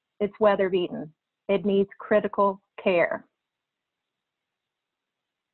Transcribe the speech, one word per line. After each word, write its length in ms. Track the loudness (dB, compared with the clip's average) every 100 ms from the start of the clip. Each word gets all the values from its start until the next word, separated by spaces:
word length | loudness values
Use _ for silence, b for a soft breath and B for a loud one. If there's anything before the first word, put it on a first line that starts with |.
| _ _
it's 160 | -8 0
weather 280 | 2 2 0
beaten. 420 | 0 -4 -6 -12 -16 _ _ -4
It 160 | -2
needs 240 | 0 0 0 -4
critical 600 | 0 0 0 0 0 -2 _ -6
care. 420 | 0 2 0 -2 -12 _ _ _ _ _ _ _ _ _ _ _ _ _ _ _ _ _ _ _ _ _ _